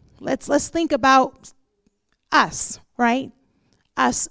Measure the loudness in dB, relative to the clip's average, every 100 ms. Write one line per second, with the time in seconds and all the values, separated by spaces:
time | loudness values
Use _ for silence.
0 | _ _ -6 -6 -2 -2 0 -4 -2 0
1 | 4 4 2 -4 -20 _ _ _ _ _
2 | _ _ _ 2 2 -2 -6 -8 _ -2
3 | 0 0 -6 -16 _ _ _ _ _ -2
4 | 0 0 -4